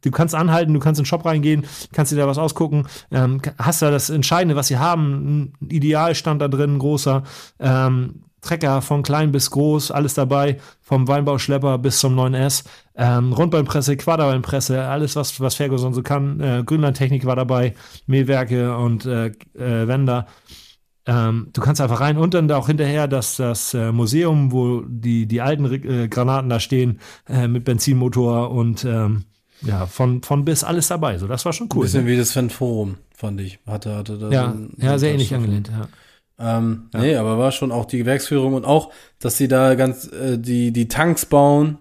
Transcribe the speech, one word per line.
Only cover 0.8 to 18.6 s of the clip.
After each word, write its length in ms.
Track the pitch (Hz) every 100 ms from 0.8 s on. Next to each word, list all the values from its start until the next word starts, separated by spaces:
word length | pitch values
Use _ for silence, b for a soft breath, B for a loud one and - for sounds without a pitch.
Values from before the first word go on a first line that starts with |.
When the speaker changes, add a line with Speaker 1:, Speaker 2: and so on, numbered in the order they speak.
| 143 151
Speaker 1:
in 60 |
den 40 | 135
Shop 180 | 170 165
reingehen, 380 | 156 147 151 143 B B
kannst 180 | - 147
dir 40 | 147
da 100 | 139
was 140 | 139
ausgucken, 480 | 160 156 160 147 139 B B
ähm, 280 | 131 127 135
k-, 140 | 143 139
hast 240 | 123 165
da 80 | 156
das 180 | 143 -
Entscheidende, 460 | 156 135 170 180 143
was 120 | 135
sie 120 | 127
haben, 720 | 160 170 151 139 143 147 135 -
ein 80 | -
Idealstand 720 | 156 143 151 170 160 - 151
da 60 | 143
drin, 280 | 135 147 143
ein 20 |
großer, 420 | 135 147 139 135 135 B B B
ähm, 640 | 139 131 131 127 127 - - _
Trecker 400 | - 170 156 135
von 220 | - 147
klein 280 | 135 147 156
bis 200 | 139 131
groß, 400 | 135 151 151 139
alles 240 | 143 147 -
dabei, 420 | 127 139 143 135 B B
vom 260 | _ 139 127
Weinbauschlepper 680 | 143 147 139 - 139 139 127
bis 220 | 131 -
zum 160 | 135 127
neun 180 | 127
S, 300 | 131 139 135 B B B -
ähm, 360 | 120 123 123
Rundbeinpresse, 640 | 120 170 160 143 151 135 143
Quaderbeinpresse, 880 | 160 165 143 131 123 139 - 131 131
alles, 280 | 139 151 151
was, 240 | 139 -
was 140 | 131
Ferguson 400 | - 143 131 127
so 80 | 127
kann, 380 | 131 143 139 147
äh, 240 | 143 123 120
Grünlandtechnik 640 | 156 151 135 135 135 131
war 80 | 127
dabei, 400 | 127 127 123 104 B B -
Mähwerke 680 | 135 131 135 123 123